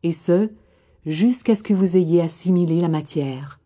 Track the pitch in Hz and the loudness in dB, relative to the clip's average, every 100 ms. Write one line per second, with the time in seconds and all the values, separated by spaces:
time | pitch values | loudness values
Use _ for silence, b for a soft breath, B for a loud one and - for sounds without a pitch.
0 | 170 160 - 175 214 b b b b b | -4 -4 0 2 0 b b b b b
1 | 156 156 226 247 - 214 - 196 190 185 | -8 0 0 0 0 -2 0 0 4 2
2 | 165 170 165 - 180 180 170 165 170 156 | 4 2 2 -4 0 0 2 0 0 -2
3 | 147 156 139 131 143 - | -4 -6 -6 -8 -14 -18